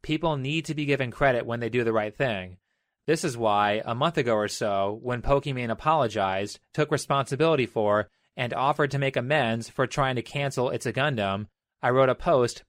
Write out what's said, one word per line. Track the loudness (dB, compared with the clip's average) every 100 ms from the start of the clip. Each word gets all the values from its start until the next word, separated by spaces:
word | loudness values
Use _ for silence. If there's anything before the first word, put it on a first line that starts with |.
People | -4 -2 -2 -2
need | -2 -4 -4
to |
be | -6
given | -2 0 -2
credit | 0 2 2 -2
when | -4
they | -2
do | 0
the | 2
right | 0 -2
thing. | -4 -4 -4 -8 -16 _ _ _ _ -2
This | -2
is | -2 -2
why, | 2 4 4 0
a | -2
month | -2 0 0
ago | 0
or | 0 0
so, | -2 -2 0 -2 -4
when | -6 -4
Pokimane | 2 2 2 -6 -4
apologized, | -2 0 2 2 0 0 0 -4 -8 _
took | -2 0
responsibility | 0 0 -2 0 2 2 4 2
for, | 0 2 2 0 _ _ -6
and | -6
offered | 0 0 2 0
to | 0
make | 0 -2
amends | 0 2 2 0 -4
for | -2 -2
trying | 0 0 0
to |
cancel | -4 -4 -4 -2 -2
It's | -2 -4
a |
Gundam, | -2 -2 0 0 -2 -6 _ _ _
I | 2
wrote | 4 4
a |
post | 2 2 4 2 -2